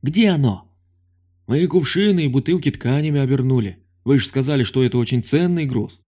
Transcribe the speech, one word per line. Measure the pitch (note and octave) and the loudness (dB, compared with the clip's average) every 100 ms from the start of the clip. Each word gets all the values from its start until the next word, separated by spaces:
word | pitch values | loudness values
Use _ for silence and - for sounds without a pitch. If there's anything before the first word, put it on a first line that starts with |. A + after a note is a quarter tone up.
«Где | C3 E3+ G#3+ | -2 2 4
оно?» | E3 C3 F#2+ - _ _ _ _ _ _ _ - | 4 0 -2 -12 _ _ _ _ _ _ _ -4
«Мы | C3 F3 | 0 2
кувшины | F3+ D3 E3 G#3 F#3 | 0 0 0 2 2
и | D3 | 2
бутылки | B2+ C#3 F3 D3 | 0 0 0 -2
тканями | - A#2 C3+ D#3 C#3+ | -4 -2 -2 0 0
обернули. | C3+ C3+ C3 C3 G2+ F2+ _ _ | 0 0 2 0 -2 -8 _ _
Вы | A#2 C#3 | 2 2
же | - | 2
сказали, | C3+ C3 C#3+ | -4 -2 0
что | A#2 C3 | 0 0
это | B2+ B2 | 0 0
очень | A#2+ B2+ | -2 -4
ценный | - C#3+ F3+ F3 | -2 0 0 -2
груз». | D3 A#2+ G#2 - | -2 -4 -6 -12